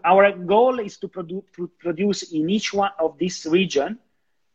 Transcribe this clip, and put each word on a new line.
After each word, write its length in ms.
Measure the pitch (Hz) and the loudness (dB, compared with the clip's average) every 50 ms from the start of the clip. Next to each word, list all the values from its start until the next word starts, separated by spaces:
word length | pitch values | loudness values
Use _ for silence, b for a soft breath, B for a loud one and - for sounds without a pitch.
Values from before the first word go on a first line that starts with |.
| - | 2
our 260 | 170 185 196 196 202 196 | 4 6 6 6 4 4
goal 460 | 180 180 170 196 214 240 254 254 247 | 0 -2 2 4 4 4 4 2 -2
is 200 | 214 202 - - | -6 -10 -10 -12
to 100 | - 180 | -14 -12
produ-, 360 | - 190 180 160 180 196 - _ _ | -10 -12 -12 -10 -10 -12 -12 _ _
to 120 | - 180 170 - _ | -12 -12 -12 -12 _
produce 520 | _ 170 170 156 196 208 190 185 - - 170 | _ -8 -4 -2 0 -2 -2 -2 -6 -8 -4
in 160 | 156 156 165 | -4 -2 0
each 240 | 196 220 - - - | -2 -2 -2 -4 -2
one 200 | 202 196 196 196 - | -2 -2 -2 -2 -2
of 200 | 160 160 151 _ | -4 -4 -2 _
this 260 | 170 185 180 - - | -4 -4 -4 -6 -4
region 540 | 160 156 185 190 175 - 143 139 170 220 - _ _ _ _ _ _ _ _ _ _ _ | 0 2 2 2 2 0 -2 -2 -2 -6 -10 _ _ _ _ _ _ _ _ _ _ _